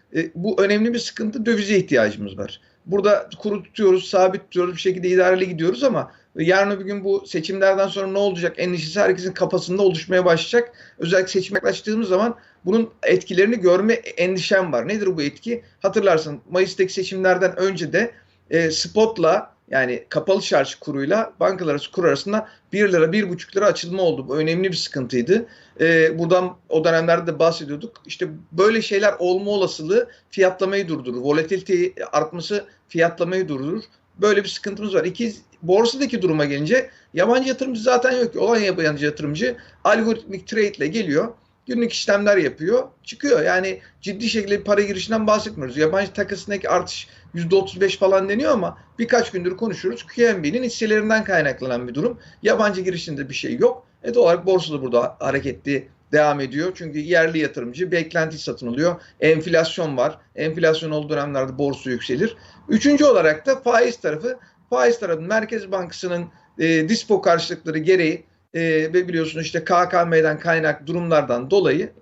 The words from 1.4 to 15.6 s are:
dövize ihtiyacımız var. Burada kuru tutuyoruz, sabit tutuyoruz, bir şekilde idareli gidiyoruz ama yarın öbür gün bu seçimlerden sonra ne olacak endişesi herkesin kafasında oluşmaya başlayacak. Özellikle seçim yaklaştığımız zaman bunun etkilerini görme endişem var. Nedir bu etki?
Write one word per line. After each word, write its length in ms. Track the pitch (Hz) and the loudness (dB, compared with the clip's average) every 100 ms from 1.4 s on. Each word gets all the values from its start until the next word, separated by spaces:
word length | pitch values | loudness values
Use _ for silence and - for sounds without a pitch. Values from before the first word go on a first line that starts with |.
| 220 | -2
dövize 320 | 214 202 202 | 0 2 0
ihtiyacımız 600 | 180 131 107 101 101 98 | 2 2 2 -2 -10 -10
var. 240 | 98 - _ _ - | -12 -12 _ _ -4
Burada 440 | 196 202 202 - - | 0 2 2 0 -10
kuru 240 | 214 202 | -6 -6
tutuyoruz, 460 | - - 202 185 180 | -8 0 4 4 2
sabit 320 | 196 185 - | 2 2 2
tutuyoruz, 340 | - 180 180 175 | -6 -4 -2 -2
bir 40 | |
şekilde 300 | 190 185 180 | -2 -2 2
idareli 400 | 185 185 185 185 | 4 4 4 0
gidiyoruz 340 | 165 165 240 | -2 -2 0
ama 280 | 269 170 120 - _ - | 0 0 -4 -12 _ -4
yarın 360 | 160 185 202 | 2 2 2
öbür 140 | 202 196 | -2 -6
gün 180 | 202 | -6
bu 240 | 196 196 - | -2 -2 -2
seçimlerden 600 | 175 165 196 190 190 196 | -6 -4 0 2 4 0
sonra 200 | 196 190 | -2 -4
ne 100 | 196 | 0
olacak 360 | 202 175 170 - | 0 0 -4 -4
endişesi 420 | 180 175 156 208 | -4 -4 -4 0
herkesin 340 | 190 180 180 | 0 0 -4
kafasında 480 | - 170 180 - 190 | -4 -2 -2 -2 2
oluşmaya 440 | 196 165 - 185 180 | 2 0 0 2 4
başlayacak. 480 | 165 - 240 240 - - - | 2 2 0 0 -8 -20 -8
Özellikle 320 | 160 185 185 | 0 0 2
seçim 240 | 196 185 196 | -2 -2 -2
yaklaştığımız 540 | 190 185 - 220 214 | -2 -2 -2 -2 2
zaman 260 | 180 233 233 _ _ 175 | 2 0 -4 _ _ 0
bunun 240 | 220 226 - | 0 0 -2
etkilerini 560 | - 180 - 180 202 233 | 0 2 2 2 2 4
görme 340 | 180 180 214 | 4 4 4
endişem 800 | 226 - - 180 190 - 196 180 | 0 -2 -2 -2 0 2 2 2
var. 160 | 127 127 | -2 -2
Nedir 300 | 214 196 165 | -2 -2 0
bu 40 | |
etki? 420 | 143 - 220 233 | -4 -6 -8 -8